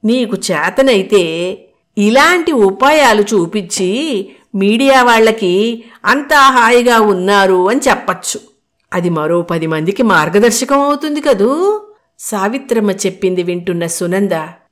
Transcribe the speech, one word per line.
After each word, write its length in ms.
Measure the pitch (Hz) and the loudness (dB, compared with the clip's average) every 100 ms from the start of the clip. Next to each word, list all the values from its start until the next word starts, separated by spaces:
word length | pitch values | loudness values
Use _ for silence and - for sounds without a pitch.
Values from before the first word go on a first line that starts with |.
| 214 | 0
నీకు 320 | 254 226 202 - | -2 -2 -6 -4
చేతనైతే 1040 | 160 165 185 269 214 - 208 170 160 180 190 _ _ _ - | -4 -2 0 2 2 2 0 0 -4 -6 -8 _ _ _ -2
ఇలాంటి 540 | 202 247 311 359 330 | 0 2 2 2 0
ఉపాయాలు 680 | 277 196 196 269 311 269 208 | 2 2 2 2 4 4 2
చూపించి 1080 | 208 214 165 214 175 - 185 220 320 220 190 - _ 196 | 2 0 -2 -6 -6 -6 -4 -4 -4 -6 -8 -16 _ -2
మీడియా 480 | 196 226 269 269 | 0 2 2 4
వాళ్ళకి 800 | 240 226 220 220 190 180 226 233 - - - | 4 4 2 2 -2 0 -2 -4 -14 -10 -4
అంతా 340 | 262 285 302 | -2 0 4
హాయిగా 600 | 269 254 233 240 240 233 | 4 4 4 4 4 2
ఉన్నారు 720 | 214 185 185 202 196 185 180 | 2 2 2 2 4 2 2
అని 100 | 254 269 | 0 0
చెప్పచ్చు. 500 | 240 220 180 - - - _ _ _ _ | -2 -2 -8 -8 -12 -14 _ _ _ _
అది 160 | 185 175 | -4 -2
మరో 320 | 160 151 170 | -2 0 -2
పది 260 | 170 170 160 | -2 -6 -4
మందికి 360 | 160 160 202 | -4 -4 -2
మార్గదర్శకం 760 | 233 175 151 190 233 226 247 277 | 2 2 2 2 2 0 -2 0
అవుతుంది 400 | 285 285 311 302 | 0 -2 -4 -4
కదూ? 600 | 302 208 208 294 381 427 415 _ _ _ | 0 2 2 0 0 -2 -8 _ _ _
సావిత్రమ్మ 720 | - 208 196 262 - 226 208 | -10 -4 -4 -4 -2 -2 0
చెప్పింది 520 | 185 196 185 190 180 | -2 -6 -4 -4 -2
వింటున్న 440 | 175 180 175 170 170 | -4 -6 -6 -6 -6
సునంద 440 | - 175 185 202 165 156 170 _ | -6 -4 -2 -2 -4 -6 -16 _